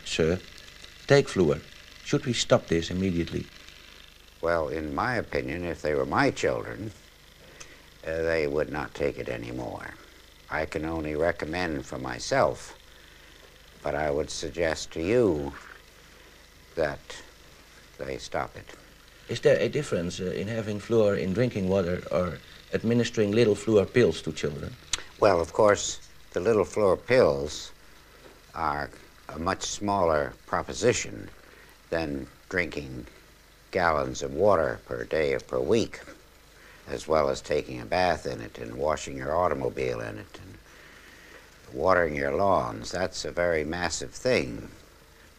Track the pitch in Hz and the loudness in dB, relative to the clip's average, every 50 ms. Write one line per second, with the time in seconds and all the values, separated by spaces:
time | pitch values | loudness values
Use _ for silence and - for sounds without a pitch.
0 | - - - - 80 80 90 95 - - - - - - - - - - - - | -8 -4 0 2 4 4 2 0 -2 -12 -20 -20 -20 -20 -20 -20 -20 -20 -20 -6
1 | - - 139 143 131 - - 95 87 76 71 76 - - - - - - - - | 4 6 6 6 6 4 4 4 4 4 4 0 -4 -14 -20 -20 -20 -20 -20 -12
2 | - - - 143 - 131 117 - - - 131 110 - - 82 85 85 - 90 90 | -4 -2 -2 0 0 0 -2 0 2 4 4 4 4 2 0 0 0 0 -2 0
3 | 95 95 85 85 82 - - - - - - - - - - - - - - - | 0 0 0 0 -2 -2 -4 -6 -8 -8 -16 -20 -20 -20 -20 -20 -20 -20 -20 -20
4 | - - - - - - - - - 82 85 82 78 67 73 80 78 76 69 80 | -20 -20 -20 -20 -20 -20 -12 -4 0 2 2 2 0 0 -2 -4 -4 -4 -2 -2
5 | 104 123 123 107 73 - - 71 62 65 82 90 90 85 80 - - 76 76 69 | 0 0 0 -2 -2 -2 -4 -4 -2 -2 -4 -4 -4 -6 -6 -4 -2 0 0 0
6 | 65 69 85 120 139 127 - - - 69 62 57 52 - 55 - 101 - - - | 0 0 2 2 2 2 0 0 0 0 0 -2 -4 -8 -10 -10 -10 -12 -12 -16
7 | - - - - - - - - - - - - - - - - - - - - | -20 -20 -20 -20 -20 -20 -20 -20 -20 -20 -20 -20 -20 -20 -20 -20 -20 -20 -20 -12
8 | - 80 80 82 82 82 82 82 76 71 71 76 69 64 71 76 71 - - - | -8 -6 -4 0 0 2 2 2 2 2 0 0 -2 -2 -2 -6 -6 -6 -4 -2
9 | 73 69 - 64 60 62 60 58 58 58 62 64 - - - - - - - - | -2 -2 -2 -2 -6 -6 -6 -6 -6 -8 -6 -6 -6 -6 -8 -10 -12 -12 -14 -16
10 | - - - - - - - - - - - - 80 78 - 78 78 80 82 80 | -20 -20 -20 -20 -20 -20 -20 -20 -10 -6 -4 -4 -4 -4 -4 -6 -4 -4 -4 -4
11 | 76 76 76 73 82 87 82 - 78 76 82 90 90 82 76 67 - - 67 64 | -4 -2 -2 0 0 0 0 -2 -4 -4 -2 -2 -2 -2 -2 -4 -6 -8 -8 -8
12 | 65 65 60 58 - - 131 135 101 71 - - - - - - - - - - | -6 -8 -8 -6 -4 0 2 2 2 2 0 -4 -10 -16 -18 -20 -20 -20 -20 -20
13 | - - - - - - - - - - - - - - - - - 73 71 73 | -20 -20 -20 -20 -20 -20 -20 -20 -20 -20 -20 -20 -20 -20 -18 -8 -6 -4 -2 -2
14 | 78 73 69 76 73 65 - - - 76 73 82 85 80 78 - - - - 82 | 0 0 0 -2 -2 -4 -6 -8 -8 -8 -4 -2 0 0 0 -2 -6 -8 -6 -4
15 | 82 92 113 127 120 98 78 73 71 69 - - - - - - - - - - | 0 2 4 4 4 4 2 0 -2 -6 -8 -12 -18 -20 -20 -20 -20 -20 -20 -20
16 | - - - - - - - - - - - - - - - - 80 71 71 - | -20 -20 -20 -20 -20 -20 -20 -20 -20 -20 -20 -20 -20 -10 -4 -2 -2 -2 -4 -8
17 | - - - - - - - - - - - - - - - - - - - - | -14 -16 -16 -16 -16 -20 -20 -20 -20 -20 -20 -20 -20 -20 -20 -20 -20 -20 -12 -12
18 | 69 67 65 - - - - 78 65 - - - - - - - - - - - | -8 -8 -8 -8 -8 -6 -4 -4 -4 -6 -8 -16 -18 -18 -20 -20 -20 -20 -20 -20
19 | - - - - - - 120 - - 147 127 - 98 - - 147 147 - - 90 | -20 -20 -20 -18 -10 -8 -4 2 4 4 6 6 2 0 0 -2 -2 -2 -2 -2
20 | 85 87 87 - 92 90 - - 98 104 117 113 104 107 104 104 - - 120 113 | -2 -2 -4 -4 -4 -4 -4 -4 -4 -4 -4 -4 -4 -4 -6 -6 -2 2 4 6
21 | 107 101 101 - 73 95 92 107 127 120 - 107 92 92 95 98 90 85 90 87 | 6 6 4 2 0 0 2 2 2 0 0 0 0 2 2 2 2 0 -2 -4
22 | - - - 82 90 87 76 - - - - - - - - 95 - 113 120 120 | -4 -2 0 0 0 0 -4 -8 -14 -18 -20 -20 -12 -6 -4 -2 0 2 2 2
23 | 113 113 - 113 107 101 104 117 120 107 104 98 - 113 110 101 95 - - 127 | 2 0 2 0 2 4 4 4 6 4 4 2 2 4 6 6 6 6 4 4
24 | 113 85 80 - - 80 78 - - 73 73 71 - - - - - - - - | 6 4 4 0 -4 -6 -6 -4 -4 -4 -4 -6 -10 -10 -12 -12 -8 -8 -8 -8
25 | - - - - 120 104 92 85 82 - - - 113 104 101 - - - - - | -8 -8 0 4 6 6 6 6 2 2 4 6 6 6 6 4 2 -6 -8 -10
26 | - - - - - - - 90 90 113 113 104 87 - - 107 104 95 85 - | -12 -18 -20 -20 -14 -6 -4 0 2 4 4 4 2 2 2 2 4 4 4 2
27 | - - 123 131 104 80 69 69 71 76 - - - - - - - - - - | 2 4 6 6 6 6 4 2 -2 -6 -6 -10 -12 -14 -16 -20 -20 -20 -20 -20
28 | - - - - - - - - - - - 78 80 76 71 73 69 69 - - | -20 -20 -20 -20 -20 -20 -20 -20 -20 -12 -6 -2 -2 -2 -2 -2 -4 -8 -10 -18
29 | - - - - - - 73 76 82 92 92 - - - - - 104 101 101 98 | -20 -20 -20 -20 -16 -14 -8 -4 -2 -2 -2 -2 -4 -8 -6 -4 -2 0 2 4
30 | 87 82 78 76 71 62 - - - - - 87 78 - 64 73 95 123 110 - | 4 4 4 2 2 -2 -6 -10 -6 -4 -4 -2 -2 -4 -4 2 2 2 2 2
31 | - - - - 98 - - - - - - - - - - - - - 82 82 | -2 -8 -10 -12 -14 -14 -16 -20 -20 -20 -20 -20 -20 -20 -20 -16 -8 -4 -2 -2
32 | 80 73 71 67 67 - - - - - 117 - 87 76 - 73 71 67 64 62 | -2 -2 -4 -6 -8 -10 -16 -20 -10 -4 -2 -2 -2 -2 -4 -8 -8 -8 -12 -12
33 | 60 - - - - - - - - - - - - - - 92 87 85 78 73 | -14 -14 -18 -20 -20 -20 -20 -20 -20 -20 -20 -20 -12 -4 -2 2 2 4 2 2
34 | 67 65 64 - 69 67 67 76 98 107 98 80 76 62 58 - - - 62 60 | 0 -2 -4 -6 -6 -6 0 4 6 6 6 6 4 0 -2 -6 -8 -10 -8 -8
35 | 58 - 69 78 78 71 67 62 - - 67 64 64 76 110 113 95 - - - | -6 -2 0 0 2 2 0 -2 -4 -4 -2 -2 2 2 2 2 2 -2 -6 -14
36 | - - - - - - - - - - - - - - - - - - 65 60 | -16 -18 -20 -20 -20 -20 -20 -20 -20 -20 -20 -20 -20 -20 -20 -18 -12 -10 -8 -6
37 | - 76 78 78 71 69 67 - - - 76 73 62 64 65 62 60 - - 90 | -2 2 2 4 4 2 0 -2 -2 -2 -2 -2 -2 -4 -8 -10 -6 -2 0 2
38 | 92 90 80 76 - 71 62 55 57 - - 64 60 57 57 64 71 78 76 69 | 2 2 2 0 -4 -8 -8 -8 -10 -12 -12 -12 -12 -10 -6 -2 0 0 0 -2
39 | - 78 67 67 65 69 78 87 90 85 73 67 65 60 - - 65 123 120 57 | -4 -10 -8 -6 -4 -2 0 2 2 2 0 0 -2 -2 -2 -2 -2 -2 -2 -4
40 | 57 - 107 107 104 - - - 95 95 101 - - - - - - - - - | -6 -8 -10 -10 -14 -16 -18 -18 -18 -18 -20 -20 -20 -20 -20 -20 -20 -20 -20 -20
41 | - - - - - - - - - - - - - - 62 65 80 92 92 90 | -20 -20 -20 -20 -20 -20 -20 -20 -20 -20 -20 -20 -18 -12 -6 0 2 4 4 4
42 | 85 78 76 71 69 69 71 85 101 98 92 76 64 58 55 55 58 - - 87 | 4 2 0 -2 -2 -2 0 2 2 4 2 2 0 -2 -6 -8 -10 -6 -4 -4
43 | 92 - - - - 78 - 87 87 87 82 78 71 76 87 87 87 82 - - | -4 -4 -4 -6 -8 -6 -2 0 0 2 2 0 0 -2 -4 -4 -4 -4 -4 -6
44 | - 64 - - - 127 123 92 69 62 58 55 - - - - - - - - | -8 -10 -10 -4 0 2 2 2 0 -2 -8 -10 -12 -14 -18 -20 -20 -20 -20 -20
45 | - - - - - - - | -20 -20 -20 -20 -20 -20 -16